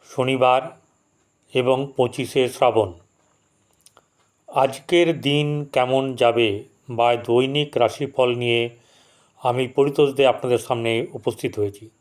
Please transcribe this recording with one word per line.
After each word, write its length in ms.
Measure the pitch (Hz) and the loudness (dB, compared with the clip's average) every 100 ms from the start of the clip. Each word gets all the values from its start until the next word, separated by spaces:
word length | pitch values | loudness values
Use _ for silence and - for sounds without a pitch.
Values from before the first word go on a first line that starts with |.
| _ | _
শনিবার 520 | - 127 131 127 127 131 - _ _ _ _ _ _ _ | -4 -2 2 2 2 0 -16 _ _ _ _ _ _ _
এবং 240 | 131 123 131 139 - | -2 0 0 -2 -2
পঁচিশে 540 | 123 123 123 - 127 | -2 -2 -6 -2 -2
শ্রাবণ। 440 | - 127 113 101 85 _ _ _ _ _ _ _ _ _ _ _ _ _ _ _ | 2 2 2 -2 -4 _ _ _ _ _ _ _ _ _ _ _ _ _ _ _
আজকের 720 | - 135 123 - 175 170 151 | -2 -2 -2 -2 2 2 0
দিন 440 | 139 143 147 147 147 | -2 0 -2 -4 -4
কেমন 500 | - 127 131 135 123 | -2 0 0 -2 0
যাবে 320 | 120 117 113 101 - _ - | 2 2 0 0 -8 _ -14
বা 260 | 117 120 117 | 0 0 0
দৈনিক 640 | 101 117 131 143 143 113 | 0 0 2 -2 -4 0
রাশিফল 520 | 117 - 135 - 127 120 | 0 0 -8 0 0 0
নিয়ে 340 | 120 117 117 120 _ _ _ _ _ _ | 0 0 -2 -6 _ _ _ _ _ _
আমি 260 | 127 123 127 | -4 -2 -4
পরিতোষ 420 | - 139 139 143 | 0 0 4 2
দে 140 | 131 135 | 4 2
আপনাদের 300 | 120 131 120 | 2 0 -2
সামনে 500 | - 120 117 113 - | -2 -4 -2 -2 -4
উপস্থিত 460 | 123 120 117 123 107 | -8 -8 -6 -8 -4
হয়েছি। 300 | 104 98 110 _ | -6 -6 -20 _